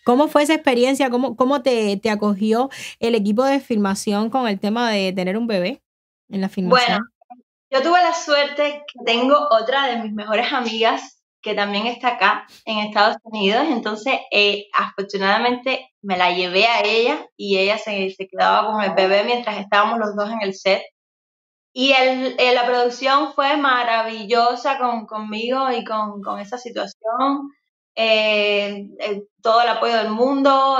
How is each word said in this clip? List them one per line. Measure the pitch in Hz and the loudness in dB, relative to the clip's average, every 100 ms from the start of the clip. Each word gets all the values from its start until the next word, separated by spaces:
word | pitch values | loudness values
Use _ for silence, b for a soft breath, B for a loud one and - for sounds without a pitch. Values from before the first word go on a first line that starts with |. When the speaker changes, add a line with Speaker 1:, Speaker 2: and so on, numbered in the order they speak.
Speaker 1:
¿Cómo | - 247 302 | 2 4 4
fue | 302 | 4
esa | 294 311 | 4 2
experiencia? | 311 240 247 277 277 | 2 2 2 2 0
¿Cómo, | 240 262 226 | 0 -2 0
cómo | 254 285 | 0 2
te, | 254 240 214 202 | 2 2 2 0
te | 220 | -2
acogió | 208 214 196 214 220 262 B B B | 0 0 0 2 2 0 B B B
el | 233 | 0
equipo | 233 208 214 | 0 2 2
de | 269 277 | 2 0
filmación | 277 220 202 196 - 202 226 | 0 0 0 -2 -2 -2 -2
con | 262 240 | -2 -2
el | 196 | -2
tema | 208 226 240 | -2 -2 0
de | 208 190 | 0 0
tener | 190 180 202 | -2 -2 -2
un | 233 | -2
bebé | 202 180 277 _ _ _ _ _ | -2 -2 -6 _ _ _ _ _
en | 202 | -6
la | 190 | -6
filmación? | - 180 160 147 | -4 2 4 4
Speaker 2:
Bueno, | - 226 _ _ 247 _ _ _ | -2 -6 _ _ -20 _ _ _
yo | 262 | -2
tuve | 294 359 | 4 4
la | 349 320 | 4 0
suerte | - 285 285 294 294 294 - | 0 0 2 0 -2 -4 -12
que | 247 233 | -8 -2
tengo | 233 262 285 - | 0 4 2 4
otra | 226 233 269 269 | 2 2 0 0
de | 233 | -2
mis | 220 | -4
mejores | 214 208 214 240 | -6 -2 -2 0
amigas | 269 233 220 226 269 - _ _ _ | -2 -4 0 0 0 -6 _ _ _
que | - 208 | -6 -4
también | 202 202 226 | -2 -2 -4
está | 240 254 | -4 -4
acá | 240 196 214 - - - | 0 0 0 -6 -16 -8
en | 214 | -6
Estados | 208 214 214 233 | -2 2 2 0
Unidos, | 226 220 196 226 311 | -8 -2 0 2 0
entonces, | 240 214 220 262 262 - | -2 -4 -6 -4 -4 -2
eh, | 208 208 202 - - | 0 2 0 -4 -4
afortunadamente | 202 - 196 196 190 214 240 247 262 262 - _ | -4 -6 -8 -2 0 2 0 -2 -4 -6 -8 _
me | 202 180 | -4 0
la | 180 180 | 0 0
llevé | 180 185 220 | 0 2 2
a | 233 | 2
ella | 208 226 226 311 - - | 0 2 0 -2 -8 -10
y | 202 190 | -2 0
ella | 190 214 | 0 -2
se, | 220 202 190 | -4 -4 -4
se | 190 190 | -6 -10
quedaba | 185 185 202 214 | -2 2 2 2
con | 214 | 0
el | 196 | 0
bebé | 190 190 202 | 2 2 2
mientras | 226 240 226 208 | 2 -2 -4 -8
estábamos | 202 208 214 226 | 0 2 2 0
los | 214 202 | -4 -4
dos | 208 | -6
en | 226 | -4
el | 202 | -6
set. | 190 196 196 - _ _ _ _ _ _ _ _ | -4 0 -2 -2 _ _ _ _ _ _ _ _
Y | 254 262 | -2 2
el, | 269 262 262 262 247 | 4 4 0 -2 0
eh, | 247 | 2
la | 247 240 | 2 2
producción | 247 247 240 262 277 302 | 2 0 0 0 2 0
fue | - 277 302 | 0 0 2
maravillosa | 277 247 240 226 226 220 202 233 240 247 294 254 | 2 0 0 0 -2 -6 -2 2 2 0 -2 -2
con, | 247 233 214 | -2 -4 -6
conmigo | 214 214 214 233 262 269 | -10 -8 -6 -4 -2 -2
y | 233 | -4
con, | 226 220 214 202 | -4 -6 -6 -8
con | 196 202 | -10 -10
esa | 202 247 | -10 -12
situación. | 240 202 196 - 220 240 269 285 285 B B _ _ - | -10 -10 -10 -8 -6 -2 -2 -2 -8 B B _ _ -2
Eh, | 226 220 214 214 208 202 202 202 202 - | 2 2 2 0 0 0 -2 -6 -12 -8
eh, | 214 202 208 _ | -6 -6 -10 _
todo | 226 226 | 2 4
el | 240 | 4
apoyo | 226 233 226 | 2 0 0
del | 214 | 0
mundo, | 214 254 277 277 269 269 269 | 0 0 2 4 4 4 2